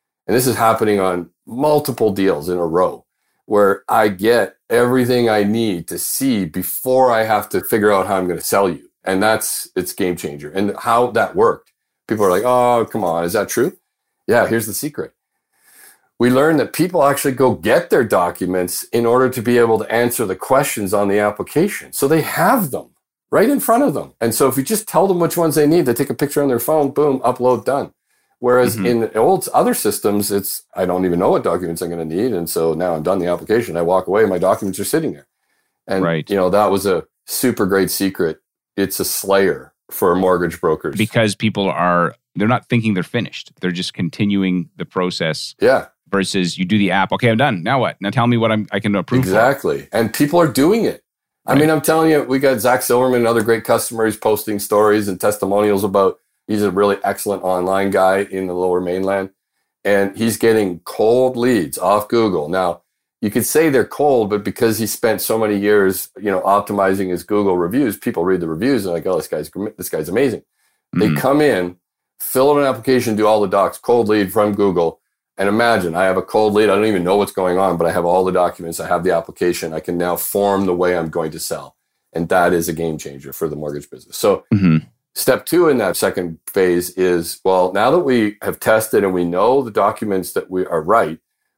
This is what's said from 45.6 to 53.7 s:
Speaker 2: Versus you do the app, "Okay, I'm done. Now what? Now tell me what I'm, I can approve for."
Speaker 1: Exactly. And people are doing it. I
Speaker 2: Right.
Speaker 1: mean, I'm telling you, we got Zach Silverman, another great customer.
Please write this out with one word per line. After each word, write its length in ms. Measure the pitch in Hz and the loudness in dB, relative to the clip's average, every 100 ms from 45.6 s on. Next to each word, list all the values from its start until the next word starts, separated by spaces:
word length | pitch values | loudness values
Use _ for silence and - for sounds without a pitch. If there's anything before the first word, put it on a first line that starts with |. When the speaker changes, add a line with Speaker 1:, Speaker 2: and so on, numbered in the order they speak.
| 113 131 - _ - | 2 2 -2 _ -6
Speaker 2:
Versus 480 | 98 92 98 87 - | -4 -2 -2 -2 -4
you 80 | 90 | 0
do 120 | 107 | 0
the 140 | 95 | 2
app, 200 | 95 95 | 0 -2
"Okay, 160 | 95 120 | 0 0
I'm 80 | 113 | 2
done. 260 | 143 95 | 0 -2
Now 160 | 98 135 | -2 -2
what? 160 | 98 - | -2 -4
Now 80 | 101 | -4
tell 180 | 120 120 | 0 0
me 100 | 120 | 2
what 140 | 110 | 0
I'm, 160 | 107 98 | -2 -2
I 80 | 101 | -4
can 120 | 104 101 | -2 -2
approve 280 | - 127 | 0 -2
for." 60 | 117 | 2
Speaker 1:
Exactly. 580 | 104 127 139 85 69 - | 2 2 0 -4 -4 -4
And 200 | 110 107 | -2 -2
people 260 | - 143 175 | 0 0 2
are 80 | 156 | 2
doing 360 | 123 156 226 165 | 2 2 2 0
it. 160 | - _ _ _ _ - | -4 _ _ _ _ 0
I 80 | |
Speaker 2:
Right. 80 | 139 | 2
Speaker 1:
mean, 80 | 156 | 2
I'm 120 | 156 | 2
telling 300 | - 160 160 | 0 2 4
you, 120 | 147 | 2
we 160 | 120 135 | 2 0
got 200 | 135 120 | 2 2
Zach 220 | 120 127 | 0 0
Silverman, 380 | - 123 131 123 | 2 2 2 2
another 200 | 117 117 | 2 2
great 220 | 107 113 | 2 0
customer. 420 | 117 | 2